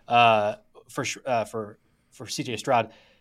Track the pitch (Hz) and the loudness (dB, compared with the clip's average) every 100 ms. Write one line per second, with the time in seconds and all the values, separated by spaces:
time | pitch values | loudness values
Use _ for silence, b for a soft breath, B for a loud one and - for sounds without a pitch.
0 | - 120 117 110 104 107 _ - _ - | 0 4 6 4 2 -4 _ -20 _ -8
1 | 123 - 135 120 107 113 104 113 _ _ | -8 -8 -4 -4 -4 -8 -12 -16 _ _
2 | _ _ 120 - 120 110 - 123 110 b | _ _ -14 -10 -8 -8 0 0 0 b
3 | b b | b b